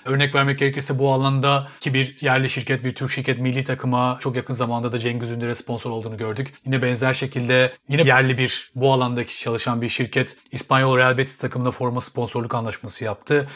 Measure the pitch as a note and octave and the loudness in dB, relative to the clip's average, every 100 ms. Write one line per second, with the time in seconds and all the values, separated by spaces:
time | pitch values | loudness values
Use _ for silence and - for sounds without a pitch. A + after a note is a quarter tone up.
0 | C3 C3+ C#3+ C#3+ C#3 C3+ C#3 C#3+ C#3 C3+ | -2 2 4 4 2 4 0 0 -4 0
1 | C#3 C3 C3+ C3+ C#3 C#3 C#3 - - C3 | 2 2 2 2 2 2 -2 -6 -2 0
2 | C3 - C#3+ C3 C3 C3 A#2 B2+ B2+ - | 0 -2 0 2 2 -2 -2 -2 -2 -4
3 | C3 - C3 A#2+ B2+ C3 C3+ B2+ B2+ B2 | -4 -4 -2 -2 0 -2 -4 -4 0 0
4 | B2+ B2 C3+ B2 A#2+ A#2+ A#2+ A#2 A#2+ A#2 | 0 -2 -4 -4 -6 -4 -2 -2 -4 -4
5 | A#2 A#2+ A#2 A#2 A#2+ A#2 - A#2 B2+ A2+ | -4 -4 -6 -6 -4 -4 -6 -6 -6 -6
6 | A2 A2 A2 G#2+ C3+ - C3 C3+ B2 A#2+ | -8 -8 -6 -4 -8 -8 -2 0 0 0
7 | C3 C3 C3 C3 A#2+ B2+ B2+ - - C#3+ | 0 0 -2 -4 2 4 4 0 -2 4
8 | C#3 B2+ C3 B2 B2 - - B2 C3+ C3 | 6 6 6 2 0 -2 -8 0 4 4
9 | B2 A#2+ A#2 - B2+ A#2 B2+ A#2 A#2 - | 2 -2 -4 -6 -4 -2 -2 -2 -2 -2
10 | A#2+ C3+ B2+ - _ - - C3 C3 B2+ | -2 0 -2 -6 _ -10 2 2 4 4
11 | B2+ B2+ C3+ - C3 B2+ B2 - B2 B2 | 4 4 -2 -4 -6 -2 -2 -2 -2 -2
12 | - - A#2 A#2+ A#2 A#2+ A2+ - G#2+ - | -4 -4 -4 -2 -4 -4 -4 -8 -6 -4
13 | A2 G2+ - D3 C#3 | -4 -6 0 0 0